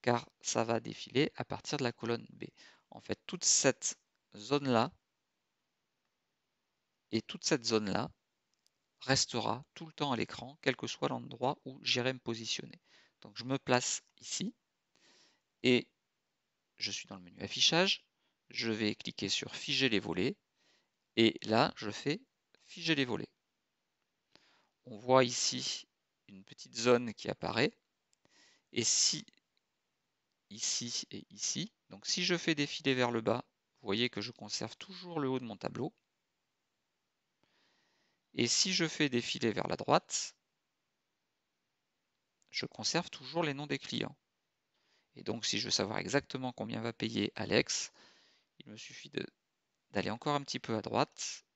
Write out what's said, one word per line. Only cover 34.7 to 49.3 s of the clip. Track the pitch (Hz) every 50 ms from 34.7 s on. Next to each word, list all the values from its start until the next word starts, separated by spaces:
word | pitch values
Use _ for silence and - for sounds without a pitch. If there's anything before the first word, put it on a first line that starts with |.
| -
toujours | _ - - 190 180 185 180 170 160
le | 143 131
haut | 131 131
de | 127
mon | 113 104
tableau. | - - - - - 123 156 _ _ _ _ _ _ _ _ _ _ _ _ _ _ _ _ _ _ _ _ _ _ _ _ _ _ _ _ _ _ _ _ _ _ _ _ _ _ _ _ _ _ _ _ _ _ _ _ _
Et | 131 120 117
si | - - - 185
je | 185 185 170 156
fais | - - 156 143
défiler | 127 117 117 - - - - 117
vers | 101 - - -
la | -
droite, | - - - 135 170 - - - - - - - _ _ _ _ _ _ _ _ _ _ _ _ _ _ _ _ _ _ _ _ _ _ _ _ _ _ _ _ _ _ _ _ _ _ _ _ _ _ _ _ _ _ _
je | - - -
conserve | - - - 110 - - 165 170 -
toujours | - - 139 131 147 165 170
les | 151 139
noms | 139 147
des | 143 143 131
clients. | - - - 120 - - 143 _ _ _ _ _ _ _ _ _ _ _ _ _ _ _ _ _ _ _ _
Et | -
donc, | - - 110 120 104
si | - - 107
je | 123
veux | 113
savoir | 101 - 101 95 87 95
exactement | 92 - 110 139 135 _ - 131 131 127
combien | 123 - 107 110 113 110
va | 113 117
payer | 113 _ - 113 117 110 101 - _
Alex, | - 104 - - 120 - - - - - - _ - - - - _ _ _ _ _ _ _ _ _
il | - -
me | 104
suffit | 110 - - - - - -
de, | - - - -